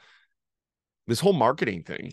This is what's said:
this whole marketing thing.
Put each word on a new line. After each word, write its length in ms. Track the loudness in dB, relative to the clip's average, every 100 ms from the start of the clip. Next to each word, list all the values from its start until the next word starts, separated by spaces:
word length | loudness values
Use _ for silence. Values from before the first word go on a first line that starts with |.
| _ _ _ _ _ _ _ _ _ _ -6
this 140 | 0
whole 120 | 2
marketing 520 | 4 2 2 -2 -4
thing. 280 | -8 -12 -12